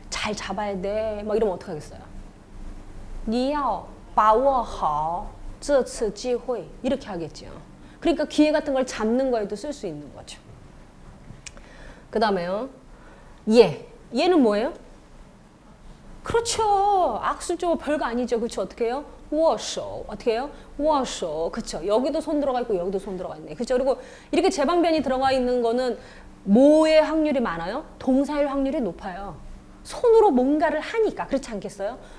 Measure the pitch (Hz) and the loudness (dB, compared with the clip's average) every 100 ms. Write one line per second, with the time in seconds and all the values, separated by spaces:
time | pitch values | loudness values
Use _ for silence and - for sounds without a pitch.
0 | - - 220 208 - 190 208 196 196 214 | -10 -8 -6 -6 -8 -6 -6 -4 -4 -4
1 | 220 208 214 214 214 175 - 156 - - | -4 -6 -2 0 0 -2 -8 -10 -12 -16
2 | - - - - - - - - - - | -16 -16 -16 -20 -20 -16 -14 -14 -14 -16
3 | - - - 233 262 294 262 180 - - | -12 -10 -4 -2 0 0 -2 -4 -8 -18
4 | - - 214 226 277 254 214 - 165 147 | -4 4 6 6 6 2 0 -2 -2 0
5 | 156 180 208 - - - - 277 - - | -2 -4 -6 -12 -14 -8 0 2 2 -2
6 | 214 208 254 240 247 233 156 - 254 277 | -4 -4 -4 -4 -2 -6 -6 -6 -2 -2
7 | 208 180 156 - - - - - - - | -4 -8 -8 -12 -16 -18 -18 -20 -20 -4
8 | 339 285 302 - 302 302 294 262 254 - | 0 0 0 4 4 4 0 -2 -2 -2
9 | 220 247 269 233 196 208 294 - 190 147 | 0 2 2 0 -2 -6 -10 -8 -8 -10
10 | 147 - - - - - - - - - | -12 -18 -18 -18 -20 -20 -20 -20 -20 -20
11 | - - - - - - - - - - | -20 -20 -20 -20 -20 -20 -20 -20 -20 -20
12 | - 220 214 190 175 202 269 - - - | -4 0 2 0 -2 -6 -6 -12 -20 -20
13 | - - - - - 233 190 139 - - | -20 -20 -20 -8 4 8 8 6 -12 -20
14 | - 233 359 339 233 208 277 - - - | -6 0 4 6 4 4 -2 -6 -16 -20
15 | - - - - - - - - - - | -20 -20 -20 -20 -20 -20 -20 -20 -20 -20
16 | - - - 466 466 - 427 403 403 392 | -20 -14 -2 0 0 0 2 4 4 4
17 | 311 202 - 285 - 339 349 320 - 294 | 2 0 -4 -4 -4 -2 0 0 0 -2
18 | 285 240 240 233 226 - 190 - 233 262 | -2 -2 -2 -2 -2 -4 -6 -4 -4 -4
19 | 294 - - 302 320 214 - - 101 104 | -8 -16 -4 2 2 2 -2 -8 -8 -10
20 | - 208 247 226 285 - - - 302 285 | -10 -6 -2 -2 -4 -12 -14 -2 2 2
21 | 247 - 170 156 165 233 - 160 180 220 | 0 -4 -6 -4 -4 -4 -8 -6 0 2
22 | 285 302 294 294 285 247 240 190 180 190 | 2 -2 -2 -2 0 -2 -2 -2 -2 -4
23 | 208 185 170 156 156 151 240 247 269 247 | -6 -8 -10 -12 -12 -8 -2 0 0 -2
24 | - - - - 370 359 277 349 339 320 | -6 -20 -4 0 2 2 2 2 4 2
25 | 277 262 269 262 247 247 233 240 254 220 | 0 0 2 2 0 0 0 0 -2 -4
26 | - - - - 190 214 285 311 311 311 | -10 -20 -20 -8 4 6 8 8 6 6
27 | 294 320 302 269 220 165 170 254 - - | 4 2 2 0 -2 -4 -6 -6 -8 -6
28 | - 262 285 294 285 269 269 302 208 165 | 0 2 2 0 0 0 -2 -2 -4 -6
29 | 202 196 202 139 - - - - - - | -10 -10 -12 -14 -16 -18 -20 -20 -16 0
30 | 480 453 415 254 262 302 320 302 - 453 | 6 8 8 6 4 4 2 0 -2 0
31 | 427 - 170 269 262 208 202 - 202 262 | 0 0 -4 -4 -4 -10 -10 -8 -8 -8
32 | - | -16